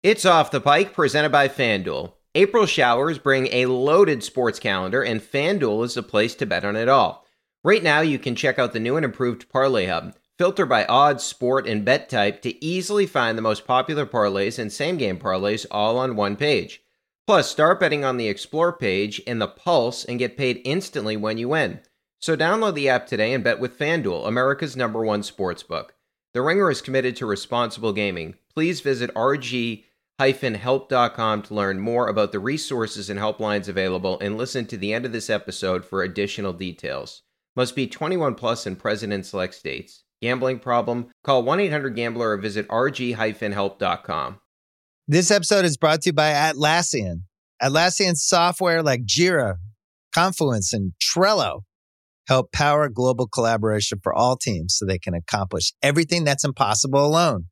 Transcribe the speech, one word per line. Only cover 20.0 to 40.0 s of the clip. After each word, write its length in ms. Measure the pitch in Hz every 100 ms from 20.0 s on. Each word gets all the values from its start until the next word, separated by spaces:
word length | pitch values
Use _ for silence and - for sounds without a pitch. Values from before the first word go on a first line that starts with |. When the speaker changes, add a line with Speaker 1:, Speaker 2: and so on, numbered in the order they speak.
Speaker 1:
and 140 | - 120
get 180 | 123 -
paid 260 | 131 120
instantly 520 | 131 165 190 147 107 107
when 220 | 107 110
you 120 | 120
win. 280 | 156 120 82 _ _ _ _
So 180 | - 156
download 380 | 160 220 220
the 140 | 156 139
app 180 | 123 -
today 280 | 117 110
and 100 | 131
bet 160 | 117 117
with 180 | 120 -
FanDuel, 480 | 147 165 113 87 101
America's 500 | 117 131 139 156 131
number 280 | 120 110
one 180 | 110 104
sportsbook. 680 | 101 - 92 85 - 82 - _ _ _ _
The 80 | 120
Ringer 300 | 135 185 190
is 100 | 139
committed 320 | - 131 127 120
to 80 | 117
responsible 680 | 98 - 120 117 107 110
gaming. 420 | 101 104 87 80 - _
Please 280 | - 160 156
visit 280 | 139 127 120
R 220 | - 123 143
G 480 | 120 123 117 107 _ _ _ _
hyphen 340 | 135 135 131
help 340 | 107 120 131 -
dot 260 | 131 120
com 280 | - 113 107
to 120 | 101
learn 260 | 107 98 95
more 260 | 107 120 117
about 240 | 104 104
the 80 | 104
resources 720 | 104 151 - 127 110 - 95
and 80 | 98
helplines 480 | 107 104 107 104 95
available 540 | 95 92 92 95 92
and 160 | 101 107
listen 280 | 127 135
to 120 | 110 107
the 160 | 98
end 120 | 113
of 60 | 123
this 180 | 113 -
episode 560 | 104 - - 95 92
for 180 | 87 95
additional 500 | 95 98 101 - 98
details. 680 | 87 92 87 73 67 - - _ _ _ -
Must 180 | 123
be 140 | - 165
twenty-one 480 | - 160 185 147 113
plus 300 | 120 117 -
and 120 | 92
present 340 | 113 104 107
in 120 | 101
select 300 | 92 98 92
states. 500 | - - 67 - -